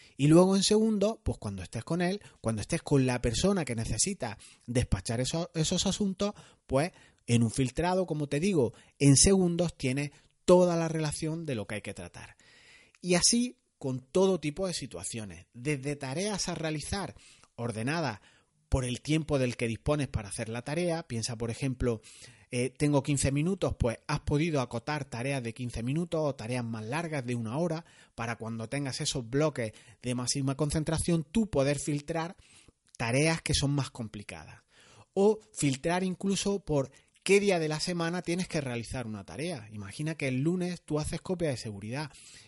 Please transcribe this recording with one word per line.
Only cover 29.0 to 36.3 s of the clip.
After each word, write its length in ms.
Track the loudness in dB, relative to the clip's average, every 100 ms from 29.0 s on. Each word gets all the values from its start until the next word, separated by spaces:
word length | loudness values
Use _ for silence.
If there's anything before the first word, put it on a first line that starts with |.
esos 280 | -4 -4 -2
bloques 420 | 0 0 0 -6 -8 -20 -10
de 140 | -4 -2
máxima 400 | -2 -2 -2 0
concentración, 720 | 0 0 0 -2 2 0 0
tú 180 | -2 0
poder 300 | 2 2 0
filtrar 560 | -2 -4 -4 -6 -6 -10 _ -20 -20 _ _ -6
tareas 440 | 0 4 4 2
que 120 | 0
son 180 | 0 2
más 200 | 0 -2
complicadas. 720 | -6 -10 -10 -12 -14 -16 -20 _ _ -20 -20 -6
O 260 | 4 4 4 -4
filtrar 500 | -2 0 0 0 0
incluso 560 | -2 -2 -2